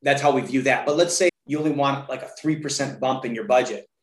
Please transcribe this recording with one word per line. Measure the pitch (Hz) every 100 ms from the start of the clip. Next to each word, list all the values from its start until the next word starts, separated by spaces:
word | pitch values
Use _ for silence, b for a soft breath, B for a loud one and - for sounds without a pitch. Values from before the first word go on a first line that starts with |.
That's | 139 139
how | 143
we | 131
view | 107 131
that. | 131 123
But | - 147
let's | 175 -
say | 185 - -
you | 151
only | 156
want, | 139 139 139 135
like, | 131
a | - -
three | 151 147
percent | 147 - 135 -
bump | 131 127
in | 123
your | 113
budget, | 104 127 123 107 - _